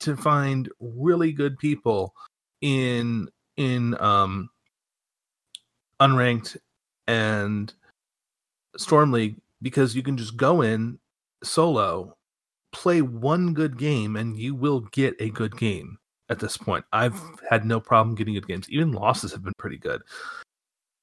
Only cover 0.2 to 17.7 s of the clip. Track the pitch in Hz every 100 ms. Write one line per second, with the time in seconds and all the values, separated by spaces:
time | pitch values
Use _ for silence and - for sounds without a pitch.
0.2 | 156 147 139 135 127 - 120 120 156 175
1.2 | 160 143 143 135 151 143 120 104 95 -
2.2 | - _ _ _ 147 135 127 120 120 113
3.2 | 95 _ _ - 135 123 120 120 104 101
4.2 | 98 95 92 _ _ _ _ _ _ _
5.2 | _ _ _ - _ _ _ - 135 131
6.2 | 123 117 107 - _ _ _ _ - 117
7.2 | 107 107 101 104 107 - _ _ _ _
8.2 | _ _ _ _ _ - - 151 151 120
9.2 | 110 107 - - 127 143 131 117 131 135
10.2 | 110 117 135 175 117 110 113 - _ _
11.2 | _ _ - - 165 131 98 85 95 -
12.2 | _ _ _ _ _ - 180 175 131 117
13.2 | 127 170 180 151 156 123 147 139 107 107
14.2 | 117 107 120 139 143 135 104 - 135 -
15.2 | 110 107 107 - 113 95 92 101 _ _
16.2 | - 101 107 - - 90 - 107 120 98
17.2 | - - - 113 110